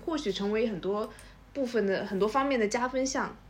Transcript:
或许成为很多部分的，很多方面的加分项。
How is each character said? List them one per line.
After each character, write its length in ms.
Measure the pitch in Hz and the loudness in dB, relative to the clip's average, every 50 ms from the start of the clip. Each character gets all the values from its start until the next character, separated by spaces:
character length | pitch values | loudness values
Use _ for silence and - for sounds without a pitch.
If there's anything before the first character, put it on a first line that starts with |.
| - | -4
或 120 | 339 320 | -4 -2
许 140 | 294 - 202 | -2 -2 -2
成 220 | 190 - 202 202 214 | -2 0 0 0 2
为 140 | 220 240 | 2 2
很 120 | 233 202 165 | 0 0 -2
多 300 | 160 185 202 208 - - - - - - - - - - - | -2 -2 -2 -2 -2 -6 -8 -16 -20 -20 -20 -20 -20 -10 -4
部 100 | 277 269 | -4 -2
分 220 | 240 233 220 202 | 0 2 2 2
的， 180 | 196 190 - - | 2 2 0 0
很 140 | 202 208 | 0 0
多 100 | 185 202 | 2 2
方 200 | 220 240 269 269 | 4 4 2 2
面 120 | 285 269 233 | 2 2 2
的 80 | 214 | 2
加 200 | 202 254 240 247 | 2 2 0 0
分 180 | 254 269 254 269 | 0 0 0 0
项。 320 | 269 - 262 202 - - - - - | 0 0 -2 -2 -4 -6 -12 -18 -20